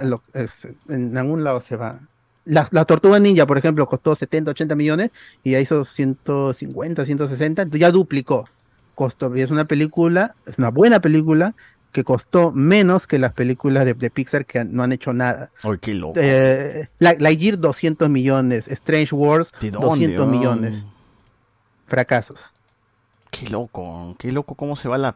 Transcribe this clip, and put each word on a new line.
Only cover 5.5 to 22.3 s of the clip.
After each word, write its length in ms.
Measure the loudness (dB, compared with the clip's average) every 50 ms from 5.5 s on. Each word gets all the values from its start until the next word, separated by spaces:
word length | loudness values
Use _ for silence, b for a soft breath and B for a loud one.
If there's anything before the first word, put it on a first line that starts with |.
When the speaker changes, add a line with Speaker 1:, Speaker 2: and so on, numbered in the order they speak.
| 0
Speaker 1:
ya 80 | 0
hizo 220 | 0 0 0 -2 -2
ciento 680 | -4 -4 -4 -2 -2 -2 -4 -4 -4 -2 -2 -2 -2 -4
cincuenta, 540 | -6 -10 -12 -10 -10 -8 -8 -6 -6 -4
ciento 200 | -4 -2 -4 -4
sesenta, 360 | -4 -4 -2 -2 -2 -2 -2 -4
entonces 180 | -2 0 2
ya 100 | 4 4
duplicó. 560 | 4 4 2 0 -2 -6 -2 -2 -4 -4 -4 -6 _ _ _ _ _ _ _ _ -6
Costó, 400 | -4 -4 -4 -4 -4 -6 -4 -2
y 60 | -2
es 100 | -2 0
una 140 | 0 -2 -2
película, 680 | 0 0 0 0 -2 0 0 0 2 2 2 0 -2 -4 _ _
es 140 | -12 -4 -2
una 100 | -2 0
buena 320 | 2 4 4 6 6 4
película, 540 | 4 4 2 2 2 2 2 2 2 0 -2 b b b b b _ _
que 120 | -6 -4 -2
costó 460 | 0 -2 -2 -2 0 2 2 4 4
menos 560 | 2 2 2 4 4 4 4 4 2 0 0
que 140 | 0 0 0
las 120 | 0 0 -2
películas 500 | -2 -2 -2 -2 -2 -2 0 0 2 2
de, 80 | 0 0
de 160 | -2 -4 -6
Pixar 340 | -4 -6 -8 -4 -4 -6 -6
que 180 | _ -6 -6 -6
no 180 | -4 -4 -4 -2
han 80 | -2 -4
hecho 200 | -4 -6 -6 -4
nada. 400 | -2 -2 -2 -4 -4 -8 -16 _ -10 -6
Speaker 2:
Ay, 160 | -6 -6 -6
qué 140 | -6 -8 -8
loco. 200 | -8 -8 -6 -2 0
Speaker 1:
Eh, 680 | 2 4 4 4 4 4 2 0 -2 -6 -8 -10 -12 -10 _ 2
La-, 160 | 4 4 4 4
Lightyear, 380 | 4 2 2 4 2 0 0
doscientos 540 | 0 0 -2 -2 0 -2 -2 0 0 0 0
millones. 560 | 2 2 2 2 0 2 0 0 -2 -4 -4
Strange 480 | -8 -12 -10 -4 -2 0 0 0 0 -2
Wars, 380 | 0 2 2 2 2 0 -2 -8 -10
Speaker 2:
¿De 100 | -10 -8
dónde, 160 | -6 -2 0
Speaker 1:
doscientos 400 | 0 2 2 0 0 0 0 0
millones. 460 | 0 0 0 0 0 -2 -2 -4 -6 -6 -10 -14
Speaker 2:
weón? 100 | -18 -20 _ _ _ _ _ _ _ _ _ _ _ _ _ _ _ _ _ _
Speaker 1:
Fracasos. 640 | -6 -2 -2 0 0 0 -2 -2 -4